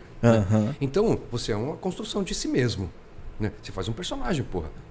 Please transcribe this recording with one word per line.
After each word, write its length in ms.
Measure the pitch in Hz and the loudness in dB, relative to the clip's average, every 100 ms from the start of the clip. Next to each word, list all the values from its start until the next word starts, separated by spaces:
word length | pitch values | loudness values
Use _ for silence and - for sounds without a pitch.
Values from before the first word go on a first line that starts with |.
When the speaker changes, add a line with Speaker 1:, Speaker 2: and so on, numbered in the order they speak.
| - - | -8 2
Speaker 1:
né? 180 | 117 113 | 6 8
Speaker 2:
Aham. 360 | 98 110 107 151 | 6 4 2 0
Speaker 1:
Então, 400 | 139 180 220 120 - | 0 2 4 2 0
você 220 | 117 - | -4 -2
é 40 | 104 | -2
uma 200 | 127 170 | -2 -4
construção 480 | 190 180 214 208 | -4 -4 -4 -4
de 100 | 185 | -2
si 140 | 208 - | -2 0
mesmo, 420 | 254 120 92 92 - - - - - | 2 2 0 -6 -8 -18 -14 -10 -4
né? 140 | 104 - | -4 -4
Você 80 | - | -10
faz 160 | 95 92 | -6 -4
um 40 | |
personagem, 500 | 113 180 277 247 156 | -4 -4 -4 0 -2
porra, 260 | - 90 73 - - | -2 -4 -6 -10 -14